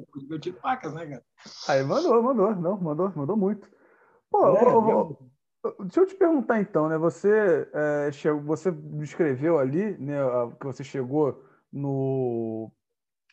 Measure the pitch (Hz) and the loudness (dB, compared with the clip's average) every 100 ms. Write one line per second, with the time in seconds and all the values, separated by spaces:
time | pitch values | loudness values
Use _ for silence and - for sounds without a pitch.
0 | - 143 135 156 180 180 262 254 156 151 | -16 -18 -12 -10 -10 -8 -6 -6 -8 -12
1 | 156 131 - _ - - - 139 135 226 | -12 -16 -18 _ -20 -10 -2 0 0 0
2 | 339 233 240 240 196 190 165 202 170 151 | 2 2 2 2 0 0 -4 -4 -4 -2
3 | 196 156 139 214 190 208 - _ _ _ | -4 -4 -4 -2 -2 -4 -10 _ _ _
4 | _ _ _ 415 233 185 240 226 220 220 | _ _ _ 6 8 8 6 6 6 2
5 | 170 - - _ _ _ 220 - 190 330 | 0 -6 -18 _ _ _ -10 -8 -2 2
6 | 381 - 349 302 226 226 190 160 156 160 | 2 4 2 2 2 0 0 0 0 2
7 | 165 165 202 214 202 143 - 151 151 147 | 0 0 2 4 4 2 0 -2 -2 0
8 | 147 143 160 151 147 151 185 156 151 151 | -2 -2 -2 -2 -2 -4 -4 -6 -10 -10
9 | 147 - 160 127 160 156 131 156 214 156 | -10 -2 -2 0 0 2 0 -2 -4 -6
10 | 139 143 131 123 120 - 139 127 135 143 | -6 -4 -2 -2 -4 -8 -12 -12 -10 -8
11 | 127 151 143 - - _ _ 139 143 135 | -4 -2 -2 -4 -16 _ _ -10 -6 -4
12 | 135 131 123 117 113 110 110 _ _ _ | -2 -2 -2 -4 -6 -8 -12 _ _ _
13 | _ _ _ | _ _ _